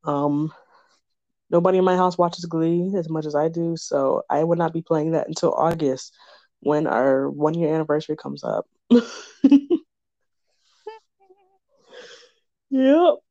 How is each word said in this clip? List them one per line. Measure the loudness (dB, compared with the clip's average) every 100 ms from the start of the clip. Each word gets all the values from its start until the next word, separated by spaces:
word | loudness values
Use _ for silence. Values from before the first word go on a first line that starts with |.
Um, | -4 -2 0 -2 -4 -8 _ _ _ _ _ _ _ _ _
nobody | 2 2 2
in |
my | 2 2
house | 0 2
watches | -2 -2 -8
Glee | -2 0 0 -2 -4
as | -4
much | -6 -4
as | -2
I | -2
do, | -2 -4 -6
so | -4 -2 0 -2 -2
I | -2
would | 0 0
not | 0
be | -4
playing | -2 -2 0
that | -2 -4
until | -2 -2
August | 0 0 0 -2 -2 -10 _ -20 -20 _ _
when | -2 0 0
our | 0 2 0 -2
one-year | -2 -2 0 0
anniversary | -2 -2 -4 -4 -10
comes | -8 -10
up. | -6 -6 -6 _ _
<laughs> | 2 2 -16 -20 _ 6 6 6 -4 _ _ _ _ _ _ _ _ _ _ -20 -20 _ _ _ _ _ _ _ _ _ -20 -20 -20 _ _ _ _ _
Yep. | 2 4 6 4 2 _